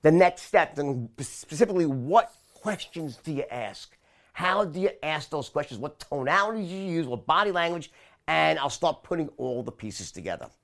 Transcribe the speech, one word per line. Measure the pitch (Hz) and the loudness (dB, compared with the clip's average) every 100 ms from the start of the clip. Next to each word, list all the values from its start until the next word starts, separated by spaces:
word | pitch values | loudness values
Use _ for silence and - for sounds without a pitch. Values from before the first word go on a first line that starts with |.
the | 151 | 8
next | 170 180 175 | 8 6 4
steps | - 196 156 151 | 2 2 2 -2
and | 143 127 117 - | -2 -2 -6 -10
specifically | 135 - - 151 214 185 160 | -12 -12 -12 0 2 2 0
what | 135 123 254 - - _ | 0 4 4 4 -10 _
questions | - 214 202 - 170 156 120 | -8 -6 -6 -8 -8 -10 -10
do | - | -6
you | 143 - | -6 -4
ask? | 123 107 98 - _ _ _ _ | -6 -8 -10 -20 _ _ _ _
How | - 180 196 196 | -2 0 2 0
do | 156 | 0
you | 190 - | -2 -2
ask | 156 156 - | -4 -4 -4
those | 156 127 | -6 -4
questions? | 147 139 113 | -4 -4 -8
What | 120 - | -10 -10
tonalities | - 143 131 180 208 220 180 | -8 -4 2 2 2 -4 -6
do | 190 | -6
you | 196 | -4
use? | 165 143 | -2 -2
What | 120 - | -6 0
body | 165 208 | 2 2
language? | 175 170 170 - _ - _ - | 2 0 -2 -8 _ -20 _ -2
And | 160 156 156 | 2 4 2
I'll | 139 | -2
start | - 170 151 | 0 -2 -2
putting | - 170 151 - | -4 -4 -4 -6
all | 127 123 | -4 -4
the | 117 | -6
pieces | 120 110 98 92 | -10 -12 -10 -12
together. | - 95 80 60 _ | -10 -8 -8 -10 _